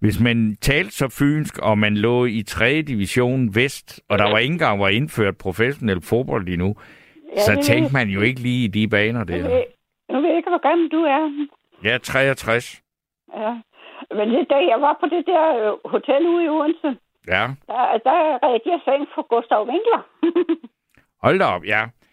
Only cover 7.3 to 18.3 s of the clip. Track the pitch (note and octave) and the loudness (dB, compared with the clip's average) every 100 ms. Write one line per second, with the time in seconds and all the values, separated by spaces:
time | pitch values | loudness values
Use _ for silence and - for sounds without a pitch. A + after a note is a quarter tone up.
7.3 | - G#3 - C#4+ - D4+ C#3 A2+ G2 A2 | 0 2 2 4 2 2 0 0 0 0
8.3 | C3 B2 B2 A#2 G2+ G#2+ G#2 G#2+ A#2+ F#2+ | 0 -2 0 0 0 0 2 0 -2 -4
9.3 | F2 F2+ B4+ - _ _ _ - C4 D#4+ | -4 0 -2 -2 _ _ _ -6 -2 0
10.3 | E4 E4+ E4+ C#4+ E4+ E4 D#4+ D#4+ C#4 D#4 | 0 0 0 0 0 0 0 0 0 -2
11.3 | C#4+ D4 _ _ _ G#2+ B2 - C3 C3+ | -4 -8 _ _ _ -2 -2 -2 0 0
12.3 | C3+ A#2 A#2 - - _ _ _ _ _ | 0 0 -2 -2 -16 _ _ _ _ _
13.3 | - G#3+ A#3 - _ - - - G3+ G#3+ | -8 -6 -6 -12 _ -20 -20 -10 -4 0
14.3 | A#3+ E4 C#4 F4 A#3 C#4+ D4+ F4 F4 D#4+ | 0 2 2 2 2 2 0 -2 -2 0
15.3 | F4 D#4+ B3+ G#3+ G3+ - A3 A3 C#4 E4+ | 2 2 2 -2 -4 -4 -4 0 2 2
16.3 | E4+ E4 D#4 D4+ E4 D4+ B3 _ _ - | 2 0 0 -2 -2 -4 -6 _ _ -4
17.3 | F#2 A#2 C3+ - A3 B3+ A3+ B3+ E4 D#4 | -2 -2 -6 -8 -2 0 0 2 2 2